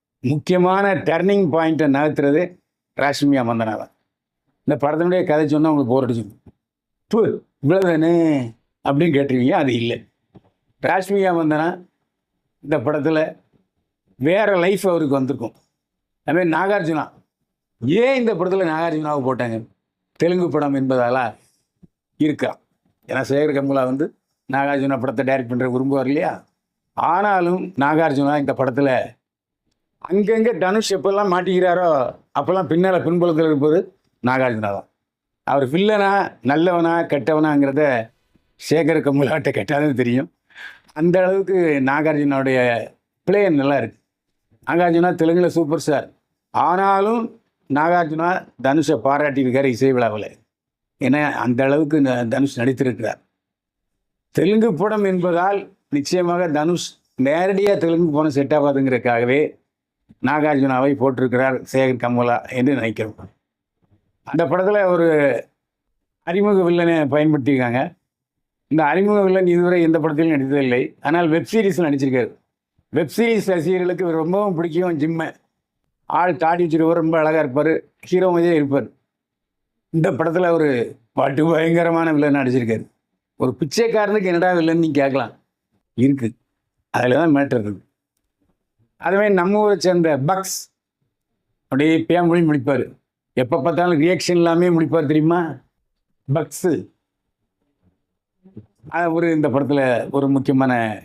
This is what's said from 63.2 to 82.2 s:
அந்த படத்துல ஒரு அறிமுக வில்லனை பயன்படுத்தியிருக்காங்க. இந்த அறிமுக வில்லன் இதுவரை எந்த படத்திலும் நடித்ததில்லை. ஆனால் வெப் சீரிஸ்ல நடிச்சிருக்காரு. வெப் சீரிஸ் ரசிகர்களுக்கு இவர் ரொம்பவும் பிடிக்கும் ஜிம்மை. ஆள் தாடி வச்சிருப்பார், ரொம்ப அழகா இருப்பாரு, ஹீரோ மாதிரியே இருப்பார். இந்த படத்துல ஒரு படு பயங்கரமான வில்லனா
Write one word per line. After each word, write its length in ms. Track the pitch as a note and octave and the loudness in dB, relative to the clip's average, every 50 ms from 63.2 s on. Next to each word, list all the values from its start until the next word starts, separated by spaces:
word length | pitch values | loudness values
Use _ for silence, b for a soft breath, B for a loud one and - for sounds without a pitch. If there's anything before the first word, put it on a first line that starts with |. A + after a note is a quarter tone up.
| F#2+ - _ _ _ _ _ _ _ _ _ _ _ _ _ _ _ _ _ _ | -20 -20 _ _ _ _ _ _ _ _ _ _ _ _ _ _ _ _ _ _
அந்த 220 | _ - - C#3+ E3+ | _ -6 -2 -2 0
படத்துல 400 | C3+ D#3+ F3+ F#3 G3+ G#3 G#3 G3 | 0 0 0 0 2 2 2 2
ஒரு 240 | F3+ F3+ E3 E3+ E3 D#3 D3 C#3+ C#3 A#2+ - - _ _ _ _ _ _ _ _ _ _ _ _ _ _ _ | 2 2 2 2 2 2 2 2 2 0 -2 -6 _ _ _ _ _ _ _ _ _ _ _ _ _ _ _
அறிமுக 400 | _ E3+ F3+ G3+ G3+ G#3+ G3+ F#3+ | _ -4 -2 0 2 2 2 2
வில்லனை 340 | F3 E3+ F3 F3 F3 E3+ E3 D#3+ D3 C3 C#3+ | 2 2 2 2 2 2 2 2 0 0 2
பயன்படுத்தியிருக்காங்க. 800 | D3+ D3+ D#3 D3+ C#3+ A#2+ C#3+ C#3 B2+ B2+ A#2+ A#2+ B2+ D3 F3 - _ _ _ _ _ _ _ _ _ _ _ _ _ _ | 2 2 2 2 2 2 0 0 2 0 0 -2 -2 -4 -4 -8 _ _ _ _ _ _ _ _ _ _ _ _ _ _
இந்த 180 | _ D3 D#3 D#3 | _ 0 0 2
அறிமுக 380 | C#3+ D#3 F#3 G3+ G#3 G#3 G#3 | 2 2 2 2 2 2 2
வில்லன் 240 | G3 F#3+ F#3 F#3+ F#3 | 2 2 2 2 2
இதுவரை 360 | F3 F3 F3 F3 F3+ F3+ F3 | 2 2 2 2 2 2 2
எந்த 160 | E3+ D#3+ E3 E3 | 4 2 2 2
படத்திலும் 360 | D3+ D#3+ D3+ D3+ E3 E3 D#3 | 0 0 0 0 0 2 2
நடித்ததில்லை. 600 | C#3 C3+ C3+ C#3+ C#3+ C3+ B2+ A#2+ B2+ - - - _ | 0 0 0 0 0 0 0 0 0 -2 -4 -8 _
ஆனால் 280 | - C#3 D#3+ F3 F3 D#3 | -4 -2 0 0 2 2
வெப் 220 | D3+ E3 B2 - | 0 0 -2 0
சீரிஸ்ல 340 | G#3+ A3+ F#3+ G3 D3+ F3+ E3+ | -2 0 0 0 0 0 0
நடிச்சிருக்காரு. 440 | D3 C#3+ C3+ C#3+ C3+ B2+ B2+ A2 - - _ _ _ _ _ _ _ _ _ _ _ | 0 0 -2 -2 0 0 -2 -2 -4 -6 _ _ _ _ _ _ _ _ _ _ _
வெப் 260 | - D3+ F3 C3 - | -4 -4 -4 -2 -2
சீரிஸ் 340 | G#3+ A#3 A#3 A3+ G3+ - F#3+ | -2 0 0 0 0 0 -2
ரசிகர்களுக்கு 500 | F#3 E3+ D3 F3+ F#3 F3+ F3+ F3+ F3+ F3 | -2 -2 -2 -2 -2 -2 -2 -2 -4 -4
இவர் 140 | F#3 E3+ D#3+ | -4 -2 -2
ரொம்பவும் 400 | D#3+ D#3+ E3+ F#3 G3+ G#3 G3+ F3 | -2 -2 -2 -2 -2 -2 -2 -2
பிடிக்கும் 440 | D#3 E3+ F3 D3+ F3+ F#3 F3+ E3+ C#3 | -2 -4 -4 -2 -2 -2 -2 -2 -2
ஜிம்மை. 360 | D3+ D#3+ E3 E3 D#3+ - - _ _ _ _ _ _ _ _ _ _ _ _ _ _ | -4 -4 -4 -4 -6 -8 -10 _ _ _ _ _ _ _ _ _ _ _ _ _ _
ஆள் 320 | - - D#3 F3 F3+ D#3+ | -4 -2 0 0 0 0
தாடி 280 | - E3 E3 F3 F3 F3+ | 0 0 0 0 0 0
வச்சிருப்பார், 360 | D#3+ D#3 D#3 D#3+ D#3+ E3+ F3 | 0 2 2 2 2 2 2
ரொம்ப 160 | D#3+ D#3+ E3 D#3+ | 2 2 2 2
அழகா 220 | D#3 D#3 D#3+ D#3+ | 2 2 2 0
இருப்பாரு, 380 | D3+ C3+ B2 D3 D3 D#3+ D#3+ - - _ _ _ | -2 0 0 0 0 0 0 -2 -4 _ _ _
ஹீரோ 300 | - - F3+ F#3 F#3 F#3 | -6 -2 0 2 2 2
மாதிரியே 240 | E3+ E3+ E3+ F3 E3 | 2 2 2 2 2
இருப்பார். 320 | D3+ D3 C#3 C#3 C3+ A2+ - - _ _ _ _ _ _ _ _ _ _ _ _ _ _ _ _ _ _ _ | 2 2 0 0 -2 -2 -4 -12 _ _ _ _ _ _ _ _ _ _ _ _ _ _ _ _ _ _ _
இந்த 200 | - D#3+ D#3 - | -2 0 0 0
படத்துல 400 | - B2+ D#3+ E3 D#3+ F3+ F3+ E3+ | 0 -2 -2 -2 0 0 0 2
ஒரு 460 | E3+ D#3+ D#3 C#3+ C3 A#2+ A2 F#2+ - - _ _ | 2 2 2 0 0 -2 -4 -6 -8 -16 _ _
படு 340 | _ - C3 C#3 C#3 D3+ D3+ | _ -2 -2 0 0 0 0
பயங்கரமான 640 | E3 E3 D#3+ E3 E3 E3 E3+ E3+ E3+ E3 E3 E3 E3 | 2 2 2 2 2 2 2 2 2 0 0 0 0
வில்லனா 280 | D#3 C#3+ | 0 2